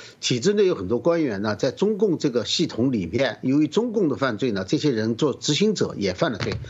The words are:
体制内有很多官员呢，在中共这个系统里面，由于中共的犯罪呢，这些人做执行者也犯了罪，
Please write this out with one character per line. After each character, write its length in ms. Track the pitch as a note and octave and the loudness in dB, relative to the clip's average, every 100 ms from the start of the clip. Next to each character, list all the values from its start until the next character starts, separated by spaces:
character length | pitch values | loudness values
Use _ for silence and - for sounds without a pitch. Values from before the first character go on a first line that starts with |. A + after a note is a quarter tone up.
| - - | -20 -8
体 180 | - B2 | -2 0
制 140 | D3 | 2
内 140 | G#3 F#3 | 4 2
有 80 | |
很 120 | D3+ F#2 | 2 -2
多 120 | A#2 | 0
官 260 | E3+ E3+ | 2 2
员 160 | D3 G2 | 0 -2
呢， 160 | G#2+ G#2 | -4 0
在 140 | C3+ | -2
中 260 | - G3+ G#3 | 0 0 2
共 220 | G#3 D3+ | 2 2
这 100 | D3 | 0
个 160 | A#2+ | 0
系 220 | G#2 - E3 | -2 -2 -2
统 260 | - C3 | 0 0
里 140 | A#2+ F2 | 0 -2
面， 320 | A#2 C3 - | 0 0 0
由 220 | B2 C#3+ | 0 2
于 40 | D3+ | 4
中 260 | G3+ A#3+ | 2 0
共 180 | G#3+ E3 | 0 0
的 60 | A2+ | 0
犯 200 | C3+ G#2+ | -2 0
罪 140 | C3 | -2
呢， 140 | G2 F#2+ | -2 -2
这 80 | D3+ | 0
些 140 | D3+ | 0
人 260 | A2+ A2 A2+ | 0 0 0
做 160 | D3 | 0
执 220 | A2+ - | -2 -2
行 200 | D3+ G#3+ | 2 2
者 200 | F3+ A#2+ - | 2 -2 -2
也 160 | G2 | -4
犯 180 | F#2 E3 | 0 -2
了 60 | G#2 | -2
罪， 220 | G#2+ - - | -4 -6 -8